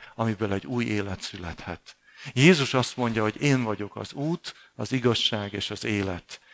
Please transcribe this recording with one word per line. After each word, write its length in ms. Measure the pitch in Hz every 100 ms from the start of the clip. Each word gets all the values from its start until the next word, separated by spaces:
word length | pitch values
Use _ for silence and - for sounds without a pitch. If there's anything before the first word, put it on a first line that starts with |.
| -
amiből 380 | - 113 101 107
egy 140 | 98 139
új 180 | 120
élet 360 | 117 104 101 92
születhet. 760 | - 98 87 80 - 85 - - _ - 143
Jézus 420 | 123 156 160 131
azt 220 | 131 120 -
mondja, 260 | 117 110
hogy 200 | 107 -
én 200 | 143 131
vagyok 340 | 113 101 101 107
az 160 | 104
út, 420 | 139 151 175 - - -
az 180 | - -
igazság 600 | 131 120 110 - 107 101
és 180 | 101 -
az 140 | 104
élet. 560 | 113 104 95 87 - - _